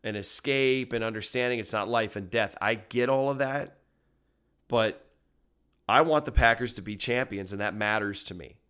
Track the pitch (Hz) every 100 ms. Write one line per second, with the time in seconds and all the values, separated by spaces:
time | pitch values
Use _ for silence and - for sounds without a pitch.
0 | 110 104 101 - 131 135 135 131 123 120
1 | 110 110 104 127 123 120 104 110 101 117
2 | 110 104 95 117 104 - 104 113 98 120
3 | 123 135 135 135 135 143 - _ _ _
4 | _ _ _ _ _ _ _ 120 110 -
5 | _ _ _ _ _ _ _ _ - 123
6 | 160 151 151 117 117 113 120 - 101 104
7 | - 120 131 98 95 101 104 104 104 110
8 | 101 101 - 90 69 -